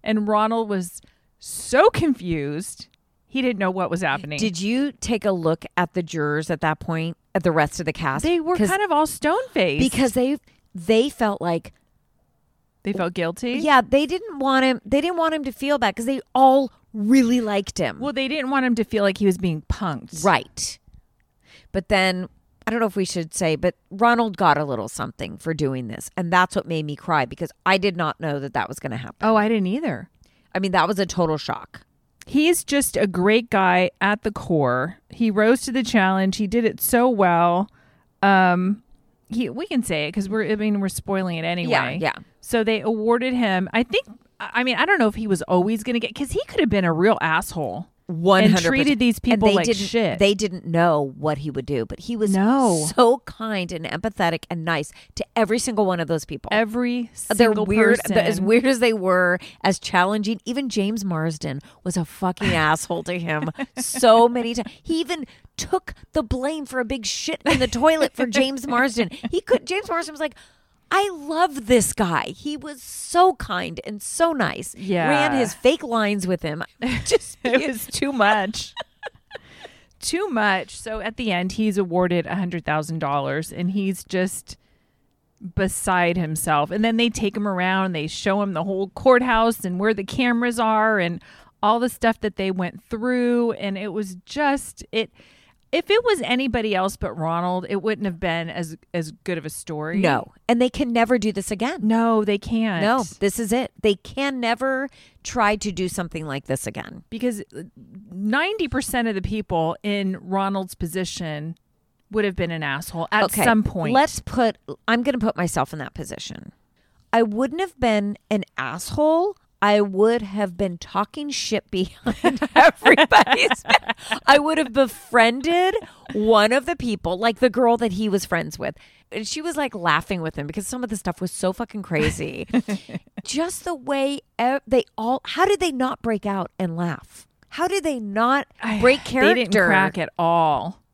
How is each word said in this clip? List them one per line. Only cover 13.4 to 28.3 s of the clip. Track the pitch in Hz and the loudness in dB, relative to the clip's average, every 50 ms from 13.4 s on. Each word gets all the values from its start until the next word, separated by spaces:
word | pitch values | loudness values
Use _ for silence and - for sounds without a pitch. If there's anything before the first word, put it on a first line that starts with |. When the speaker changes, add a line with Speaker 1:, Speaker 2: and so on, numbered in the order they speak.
| - 240 247 | -6 -4 -4
Speaker 2:
Yeah, | 285 - 302 285 254 226 | -2 2 6 6 6 6
they | - - 277 302 | 6 2 2 2
didn't | 254 330 370 440 440 339 277 | 2 -4 -6 -6 -8 -8 -2
want | 269 269 262 262 262 | 0 2 2 4 4
him, | 262 254 - _ | 2 0 0 _
they | 202 254 285 | 0 0 0
didn't | 294 339 359 | 2 0 0
want | 339 320 320 311 | 0 0 0 0
him | 311 285 | -2 -6
to | 269 | -6
feel | 226 - 269 277 294 | -8 -6 -2 0 0
bad | 277 233 202 185 | 2 2 0 -2
'cause | - 233 | -2 -4
they | 240 277 262 - _ _ | -4 -4 -4 -6 _ _
all | 254 269 262 262 277 277 240 _ _ _ _ - | 6 6 8 8 6 2 0 _ _ _ _ -8
really | 214 202 214 254 269 247 226 247 247 | -4 2 6 6 6 6 6 2 2
liked | 226 214 208 202 196 - - | 0 0 -2 -2 -2 -4 -4
him. | - 175 123 90 - | -2 -2 -2 -2 -4
Speaker 1:
Well, | 240 285 254 | -6 -4 -4
they | 262 269 | -4 -4
didn't | 262 294 311 262 262 | -2 -4 -4 -2 0
want | 277 269 254 | 0 0 2
him | 254 240 | 2 2
to | 226 214 | 0 0
feel | - - 214 202 | 0 0 2 2
like | 196 190 | 2 2
he | - 208 | 2 2
was | 196 185 | 2 2
being | 175 185 180 160 156 - _ | 2 0 -2 -2 -4 -4 _
punked. | - - - 180 147 123 - - - 160 156 | -6 -4 -4 -4 -4 -6 -8 -14 -12 0 2
Speaker 2:
Right. | 196 170 127 - - _ - - - - _ _ - - - _ _ _ _ _ _ _ _ _ _ - - _ _ | 4 4 4 0 -4 _ -10 -10 -10 -10 _ _ -20 -20 -20 _ _ _ _ _ _ _ _ _ _ -20 -20 _ _
But | - 196 185 _ | -6 -6 -2 _
then, | 214 190 185 190 180 180 185 - _ _ _ _ _ _ _ | 2 2 4 2 0 -2 -6 -10 _ _ _ _ _ _ _
I | - | -4
don't | 220 233 | 0 0
know | 233 | 0
if | 208 180 | 0 0
we | 202 190 | -2 -2
should | - - 175 165 160 - | -2 -2 -6 -6 -6 -4
say, | - 185 160 156 | -2 0 0 0
but | 139 131 180 - _ _ _ | 2 0 -2 -2 _ _ _
Ronald | - 196 226 233 240 233 233 220 185 | -2 2 2 4 4 4 2 -2 0
got | - 196 165 143 | 2 4 4 4
a | 143 151 | 4 2
little | 143 127 110 98 | -2 -4 -4 -6
something | 117 - - 110 107 - - - 78 82 | -8 -6 -8 -8 -8 -8 -10 -10 -10 -10
for | - - 160 165 | -10 -6 -6 -4
doing | 143 156 135 135 131 123 | -2 -2 -2 -2 -4 -6
this. | 110 110 - - - _ | -8 -10 -12 -14 -10 _
And | - 180 170 | -6 -4 2
that's | 175 180 180 - - | 4 2 2 2 0
what | 196 - | -6 -4
made | - 170 160 156 | -4 -6 -4 -4
me | 147 147 | -6 -8
cry | - - - 165 151 131 | -10 -4 -2 0 0 0
because | 117 135 - 175 151 - _ _ | -2 -6 -10 -10 -10 -10 _ _
I | 185 190 | 2 2
did | 196 185 208 175 | 2 2 -2 -2
not | 170 170 156 - _ | -2 -4 -4 -4 _
know | - 156 | -4 -4